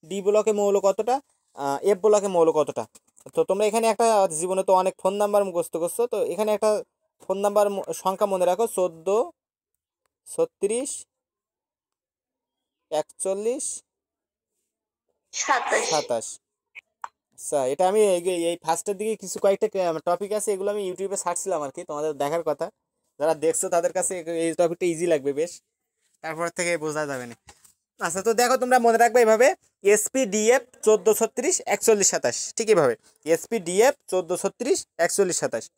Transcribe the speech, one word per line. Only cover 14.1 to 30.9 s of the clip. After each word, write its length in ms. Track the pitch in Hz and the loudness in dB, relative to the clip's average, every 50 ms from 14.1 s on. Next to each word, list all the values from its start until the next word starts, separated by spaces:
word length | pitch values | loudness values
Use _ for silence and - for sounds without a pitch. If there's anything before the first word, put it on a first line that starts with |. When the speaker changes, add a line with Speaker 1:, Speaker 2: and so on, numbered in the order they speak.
| _ _ _ _ _ _ _ _ _ _ _ _ _ _ _ _ _ _ _ _ _ _ _ _ - | _ _ _ _ _ _ _ _ _ _ _ _ _ _ _ _ _ _ _ _ _ _ _ _ -10
Speaker 2:
সাতাশ। 480 | - - - 285 - - - 214 220 202 - 160 | -10 -2 -2 -2 -2 0 -2 -2 -2 -2 0 -2
Speaker 1:
সাতাশ। 340 | 151 143 - 123 113 110 - - - _ _ _ _ _ _ _ - _ _ _ _ - - _ _ _ _ _ - | -2 -2 -2 -4 -4 -4 -8 -16 -18 _ _ _ _ _ _ _ -20 _ _ _ _ -18 -18 _ _ _ _ _ -16
আচ্ছা, 200 | - - - 143 131 127 139 | -10 -4 -4 -2 -2 -2 0
এটা 120 | - 185 185 | 0 0 2
আমি 100 | 196 214 214 202 185 | 4 4 4 4 2
এই, 40 | 175 170 185 185 170 170 170 | 0 0 -2 -2 -2 -2 -2
এই 60 | 175 170 - | -4 -4 -4
ফার্স্টের 320 | 156 165 170 - - 202 185 | -4 -4 -4 -2 -6 -6 -4
দিকে 140 | 214 220 220 196 - | -4 -6 -6 -6 -8
কিছু 140 | 185 - - - | -12 -10 0 0
কয়েকটা 220 | 202 196 196 - 214 _ | 0 2 2 0 -2 _
কে-, 300 | 196 185 175 160 160 - - | -2 -2 -2 -2 -2 -2 -2
টপিক 220 | 175 170 208 196 208 214 | -2 -2 -2 -6 -6 -4
আছে, 100 | 202 - 202 | -2 -4 -4
এগুলো 140 | 190 190 202 208 | -2 -2 -4 -4
আমি 80 | 214 202 185 | -4 -6 -8
YouTube-এ 300 | 180 180 190 196 190 190 - | -8 -8 -8 -8 -6 -6 -6
ছাড়ছিলাম 360 | 180 175 170 - 190 180 160 147 | -6 -6 -6 -4 -4 -4 -4 -4
আর 40 | 139 - | -8 -10
কি, 60 | - 180 _ | -12 -12 _
তোমাদের 240 | 156 147 151 156 151 139 143 | -8 -6 -4 -4 -4 -2 -2
দেখার 200 | 143 156 170 160 156 | -2 -2 -2 -2 -2
কথা। 180 | 147 - 165 170 _ _ _ _ _ _ _ _ _ _ | -4 -4 -4 -10 _ _ _ _ _ _ _ _ _ _
যারা 140 | 143 156 160 151 147 | 0 0 0 2 0
দেখছো 220 | 160 156 - - 190 175 | 0 0 0 -2 0 0
তাদের 180 | 170 170 180 165 | 0 0 0 -2
কাছে 160 | 185 175 - 190 180 | -2 -4 -4 -4 -6
এ-, 200 | 160 165 170 165 165 | -6 -6 -4 -2 -2
এই 60 | 165 160 - | -2 0 2
টপিকটা 260 | 180 165 170 - 185 180 165 | 0 0 0 0 -2 -2 -2
ইজি 140 | 156 175 175 165 | -2 0 0 0
লাগবে 200 | 147 131 143 139 139 | 2 0 -2 -2 -2
বেশ, 120 | 160 170 - - _ _ _ _ _ _ _ _ _ _ _ _ - | -4 -6 -6 -18 _ _ _ _ _ _ _ _ _ _ _ _ -12
তারপর 220 | 160 160 156 170 170 - - | -12 -8 -6 -6 -6 -4 -4
থেকে 140 | 180 170 175 165 151 | -2 -2 -2 -2 -2
বোঝা 180 | 156 147 151 151 143 | -4 -4 -4 -4 -4
যাবে 160 | 139 127 123 120 | -6 -8 -8 -12
না। 60 | 117 _ _ - - _ _ _ _ _ _ _ _ _ | -14 _ _ -20 -20 _ _ _ _ _ _ _ _ _
আচ্ছা, 200 | 208 175 160 190 190 | -4 -4 -4 -2 -2
তো 60 | 226 226 208 | 0 2 2
দেখো 160 | 240 240 254 240 240 | 2 2 2 0 2
তোমরা 160 | 254 254 254 233 | 4 2 4 6
মনে 120 | 233 226 226 240 | 4 6 6 4
রাখবে 160 | 233 220 247 240 | 4 6 4 6
এইভাবে, 240 | 220 220 214 247 285 381 _ _ _ _ _ - 196 208 | 6 6 6 6 4 4 _ _ _ _ _ 2 4 4
এসপিডিএফ 680 | 208 - - _ 262 262 208 185 214 214 220 247 269 - _ _ _ - | 4 2 -2 _ -2 -2 0 0 0 2 4 4 2 2 _ _ _ 4
চোদ্দ 200 | 214 | 4